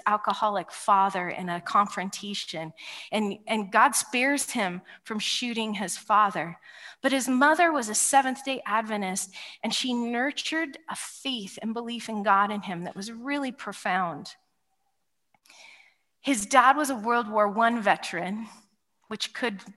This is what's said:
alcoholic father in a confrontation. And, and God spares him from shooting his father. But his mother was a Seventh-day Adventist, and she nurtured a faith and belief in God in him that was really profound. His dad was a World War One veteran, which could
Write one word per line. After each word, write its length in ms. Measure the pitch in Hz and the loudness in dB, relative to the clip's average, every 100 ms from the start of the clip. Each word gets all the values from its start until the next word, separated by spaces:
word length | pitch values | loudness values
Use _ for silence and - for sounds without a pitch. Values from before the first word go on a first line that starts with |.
| - | -2
alcoholic 640 | 208 214 196 214 196 165 | 0 0 0 0 0 -6
father 600 | - - 196 196 196 175 | -6 2 4 4 0 -4
in 180 | - 180 | -6 -6
a 140 | 175 | -6
confrontation. 1120 | - 208 202 - 196 - 202 196 - 165 160 - - - - | 0 2 2 -2 -8 -8 -8 -8 -8 -8 -8 -12 -16 -16 -4
And, 280 | 214 202 202 - | 0 0 -4 -4
and 260 | 220 190 | -4 2
God 220 | 226 262 | 4 6
spares 560 | - - 254 262 285 - | 4 0 2 2 2 -2
him 320 | 240 190 180 - - | -2 -2 -4 -12 -20
from 140 | - 214 | -10 -6
shooting 540 | - - 247 226 220 | -2 -2 -2 -4 -4
his 240 | 202 185 - | -4 -4 -6
father. 640 | - 208 208 185 165 - - - - - | 2 4 4 2 -6 -8 -18 -20 -20 -2
But 120 | 269 | 0
his 140 | 269 254 | 2 2
mother 460 | 254 285 311 339 | 4 6 6 4
was 160 | 294 214 | 2 -2
a 60 | |
Seventh-day 680 | 214 - 269 262 254 269 262 - | 0 4 4 4 -2 -4 -6 -2
Adventist, 680 | 214 220 214 190 190 - - - - | -2 0 -2 -2 -4 -6 -12 -16 -8
and 80 | 220 | -4
she 220 | - 254 | -2 -2
nurtured 840 | 240 233 240 277 - - 320 311 - - | -2 0 0 -2 -2 -4 -4 -4 -8 -12
a 40 | |
faith 640 | 202 - - 269 240 196 - | -10 -10 -8 -6 -6 -8 -8
and 120 | 220 | -6
belief 340 | 226 233 233 220 | -6 -6 -8 -6
in 140 | 214 | -2
God 280 | 202 196 202 | 4 4 4
in 80 | 208 | 0
him 240 | 196 170 | -6 -6
that 100 | 175 | -6
was 160 | 190 202 | -8 -10
really 400 | 226 254 285 262 | -10 -6 -4 -4
profound. 840 | 254 208 196 202 185 175 160 175 - _ _ _ _ _ _ _ _ _ _ _ - - - _ _ _ _ | -6 -12 -6 -2 0 -2 -4 -12 -18 _ _ _ _ _ _ _ _ _ _ _ -20 -20 -20 _ _ _ _
His 240 | 277 240 | 0 0
dad 320 | 202 262 247 277 | 4 6 8 4
was 140 | 277 | 0
a 60 | 240 | -2
World 320 | 220 240 214 | 0 0 2
War 200 | 214 208 | 2 2
One 320 | 202 233 240 | 4 2 2
veteran, 680 | 202 160 - 170 180 214 220 - _ _ _ _ _ | 2 2 0 -6 -4 -6 -10 -16 _ _ _ _ _
which 260 | 220 - | -8 -8
could 260 | - 240 196 - | -4 -4 -4 -12